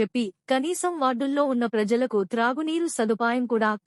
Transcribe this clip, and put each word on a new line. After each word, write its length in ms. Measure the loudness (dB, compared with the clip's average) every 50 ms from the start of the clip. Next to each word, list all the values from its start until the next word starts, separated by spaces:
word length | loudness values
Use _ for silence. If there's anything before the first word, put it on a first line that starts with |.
చెప్పి 220 | -2 -2 0 -2 -2 -4 -6 _ _ 0
కనీసం 500 | 0 0 0 -2 -2 -2 -2 -2 -2 0
వార్డుల్లో 440 | 0 0 0 0 -2 0 0 0 2
ఉన్న 220 | 2 2 0 0
ప్రజలకు 580 | 0 0 0 0 2 2 0 0 2 0 0 0
త్రాగునీరు 600 | 0 0 0 0 0 0 -2 -2 -2 0 0 -2
సదుపాయం 600 | -2 -2 -2 0 0 0 0 0 0 0 0 0
కూడా 320 | 0 0 2 2 0 0 -2 -2